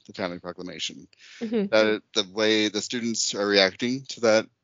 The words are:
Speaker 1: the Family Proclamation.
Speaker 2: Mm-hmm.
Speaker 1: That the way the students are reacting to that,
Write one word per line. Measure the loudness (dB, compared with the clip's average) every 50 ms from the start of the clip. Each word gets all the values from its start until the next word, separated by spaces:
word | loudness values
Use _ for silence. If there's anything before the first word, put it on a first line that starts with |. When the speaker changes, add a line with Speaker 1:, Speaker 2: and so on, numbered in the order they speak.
| _
Speaker 1:
the | -18
Family | -10 -8 -8 -8 -8 -10
Proclamation. | -12 -14 -14 -12 -14 -14 -10 -10 -10 -10 -10 -14 -20 _ _ _ -20 -20 -14 -12
Speaker 2:
Mm-hmm. | -10 -4 -2 -2 0
Speaker 1:
That | 2 4 4 4 4 2 -2 -6 _ -2
the | -2 -2 -2
way | -2 0 2 4 4 4 2 0
the | -2 -4
students | -6 -4 -6 -4 -4 -4 -2 -2 -4 -4 -2
are | -2 0
reacting | 2 4 4 4 4 2 -2 -4 -4 -4 -6 -8 -12
to | -6 0
that, | 2 2 2 2 0 -2 _ _